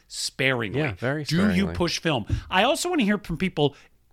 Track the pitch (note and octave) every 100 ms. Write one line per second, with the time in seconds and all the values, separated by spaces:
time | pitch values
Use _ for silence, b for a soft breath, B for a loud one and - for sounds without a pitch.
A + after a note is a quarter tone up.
0 | b - - - C3+ B2 G#2+ B2+ D3+ F#2
1 | A#2+ D#3 C#3+ E3 G3+ F3+ F#3 - F3 -
2 | E3 C3 G2 B B F#3 A#3+ D#4+ F4+ F4
3 | G3+ G#3 - D#3+ F#3 D#3+ D3 B B _
4 | _